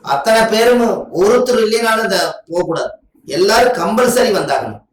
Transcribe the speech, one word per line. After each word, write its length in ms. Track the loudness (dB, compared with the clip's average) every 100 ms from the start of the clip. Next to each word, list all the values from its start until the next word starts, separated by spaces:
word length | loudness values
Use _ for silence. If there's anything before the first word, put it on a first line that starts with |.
அத்தனை 360 | -4 -4 2 2 2
பேரும் 320 | 2 2 4 2 -2 -6 0
ஒருத்தர் 400 | 2 2 2 0
இல்லைனாலும் 420 | 0 0 0 -2 -2
இந்த 100 | -2 -4 -6 -8
போகக்கூடாது, 420 | -6 -4 -4 -6 -10 _ _ -10
எல்லாரும் 480 | -2 2 4 2 0
கம்பல்சரி 500 | -2 0 0 2 0 0
வந்தாகணும். 440 | -2 -4 -4 -12 _